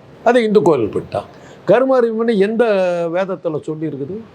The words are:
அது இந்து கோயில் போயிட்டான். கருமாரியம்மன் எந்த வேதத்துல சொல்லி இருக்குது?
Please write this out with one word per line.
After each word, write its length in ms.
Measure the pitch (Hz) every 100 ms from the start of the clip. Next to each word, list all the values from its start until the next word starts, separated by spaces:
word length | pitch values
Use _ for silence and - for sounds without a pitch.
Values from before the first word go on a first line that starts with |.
| - -
அது 200 | 226 247
இந்து 180 | 220 202
கோயில் 280 | 170 139 101
போயிட்டான். 360 | 95 - 101 - - - - -
கருமாரியம்மன் 720 | 226 262 254 233 220 233 208
எந்த 280 | 202 226 233 196 185 175 170
வேதத்துல 480 | 175 190 180 170 147
சொல்லி 240 | - 156 156
இருக்குது? 320 | 139 139 208 226